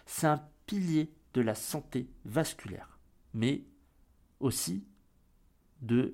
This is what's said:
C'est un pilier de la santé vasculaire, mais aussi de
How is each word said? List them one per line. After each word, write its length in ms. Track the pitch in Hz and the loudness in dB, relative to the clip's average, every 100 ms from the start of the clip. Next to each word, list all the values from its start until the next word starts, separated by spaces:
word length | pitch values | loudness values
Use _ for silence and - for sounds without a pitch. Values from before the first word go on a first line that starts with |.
C'est 220 | - - 160 | -12 0 2
un 200 | 151 - _ - | 2 -2 _ -6
pilier 440 | 208 180 156 156 - _ | -2 2 2 0 -6 _
de 80 | 127 | 0
la 140 | 113 | 2
santé 560 | 107 - 156 - 127 123 - - | 0 -4 -6 -4 -6 -6 -10 -4
vasculaire, 720 | 120 156 - - 95 - - - _ _ | 0 0 -4 -10 -12 -14 -20 -20 _ _
mais 320 | 113 117 143 - - _ _ _ _ _ - | 0 2 0 -4 -20 _ _ _ _ _ -4
aussi 440 | 139 - - 190 196 _ _ _ _ _ _ _ _ - | -2 0 -2 -4 -8 _ _ _ _ _ _ _ _ -10
de 320 | 120 117 131 | 0 2 2